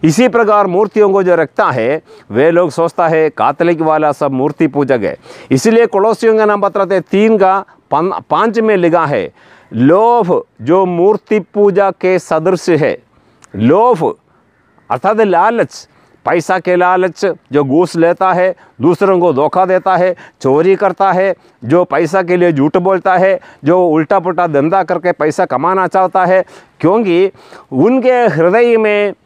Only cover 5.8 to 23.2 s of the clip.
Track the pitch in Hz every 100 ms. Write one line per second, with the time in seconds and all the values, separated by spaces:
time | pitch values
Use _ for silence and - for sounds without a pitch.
5.8 | 233 202 214 220 226 220 214 208 196 202
6.8 | 190 190 - 196 220 220 185 190 196 _
7.8 | _ 143 175 - - 151 226 220 220 202
8.8 | 170 170 151 127 80 _ _ - _ 110
9.8 | 131 180 226 240 180 147 - _ 117 185
10.8 | 185 175 185 214 _ 214 165 214 202 190
11.8 | 196 175 185 185 - 160 160 185 - 160
12.8 | 139 - _ _ _ _ _ 98 113 175
13.8 | 240 202 139 - _ _ _ _ _ _
14.8 | _ 123 190 214 214 170 202 233 165 -
15.8 | - _ _ _ - 170 - 185 180 180
16.8 | 180 185 185 160 196 151 _ 139 139 147
17.8 | 180 170 165 170 185 180 185 175 _ _
18.8 | 139 170 196 185 175 135 147 180 185 185
19.8 | 190 180 180 180 - _ 135 139 170 185
20.8 | 196 175 196 180 190 175 _ _ 226 170
21.8 | 180 147 170 190 175 180 175 147 147 190
22.8 | 180 190 190 180